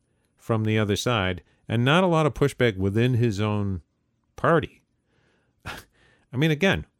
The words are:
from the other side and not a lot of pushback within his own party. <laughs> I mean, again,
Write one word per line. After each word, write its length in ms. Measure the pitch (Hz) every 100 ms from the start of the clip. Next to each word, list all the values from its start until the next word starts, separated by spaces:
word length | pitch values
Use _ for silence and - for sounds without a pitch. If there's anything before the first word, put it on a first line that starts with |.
| _ _ _ _
from 280 | - 110
the 140 | 110 110
other 180 | 104 101
side 460 | 131 117 92 87 - _ -
and 180 | 113
not 200 | 123 165
a 20 | 190
lot 200 | 160 151
of 80 |
pushback 420 | - 143 - 123 95
within 380 | 95 104 123
his 260 | 120 120 95
own 400 | 107 104 101 92 - _ _ _ _ -
party. 460 | 135 160 95 _ _ _ _ _
<laughs> 420 | _ _ _ _
I 720 | - - - _ _ _ _ 120
mean, 140 | 160
again, 340 | 143 190 92 -